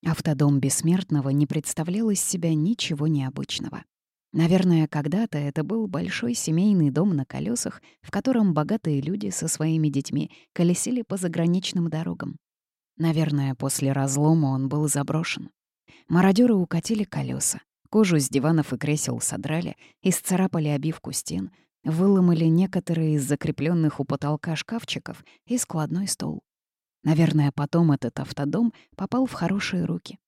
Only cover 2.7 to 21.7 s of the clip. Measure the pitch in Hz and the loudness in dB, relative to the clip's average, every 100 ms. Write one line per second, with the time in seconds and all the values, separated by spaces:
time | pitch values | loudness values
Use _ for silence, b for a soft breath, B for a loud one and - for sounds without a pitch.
2.7 | 233 - 143 156 151 131 131 135 - - | 0 -2 -2 0 0 -2 -6 -8 -8 -8
3.7 | - - _ _ _ _ - 165 185 185 | -12 -18 _ _ _ _ 0 4 4 4
4.7 | 165 156 151 147 180 226 151 143 147 147 | 4 2 -2 -2 -2 -2 -2 -4 -4 -4
5.7 | 226 214 160 180 - 233 240 - 160 202 | -4 -4 -4 -6 -4 -4 -4 -2 2 4
6.7 | 196 147 135 202 156 131 131 160 240 - | 4 4 2 2 0 -4 -6 -4 -4 -6
7.7 | - b b - 202 247 247 208 151 151 | -10 b b -8 -4 0 2 4 2 0
8.7 | 220 165 143 139 202 208 180 160 - 156 | -2 0 -2 -2 -4 -6 -6 -6 -2 0
9.7 | 160 156 139 135 143 151 B B - 175 | 2 2 0 -2 -4 -6 B B 0 2
10.7 | 180 - 247 226 196 180 170 170 180 180 | 2 -2 -4 -4 -4 -4 0 0 0 -2
11.7 | 185 170 156 165 175 - - _ _ _ | -2 -2 -2 -6 -6 -8 -12 _ _ _
12.7 | _ _ _ 165 160 151 147 135 131 139 | _ _ _ 0 2 0 0 -2 -2 -4
13.7 | - 139 135 135 135 151 165 143 135 135 | 0 0 0 0 2 4 4 2 0 -2
14.7 | 147 151 143 143 156 165 - - _ _ | 0 0 0 0 -2 -2 -8 -12 _ _
15.7 | _ _ b b 170 190 196 247 208 175 | _ _ b b 4 6 6 4 4 2
16.7 | 165 - 226 202 151 131 131 - - _ | -4 -2 -4 -2 -6 -6 -4 -4 -6 _
17.7 | _ _ 214 202 160 131 135 139 165 143 | _ _ 2 4 4 2 0 2 2 0
18.7 | 120 147 151 - 120 - 156 151 160 170 | -2 -2 -2 -2 -4 -4 -6 -4 -4 -4
19.7 | - b b 185 180 - 180 185 170 151 | -10 b b -2 0 0 0 2 0 0
20.7 | 147 151 156 - 131 - 170 190 b b | 0 -2 -6 -8 -8 -6 -8 -8 b b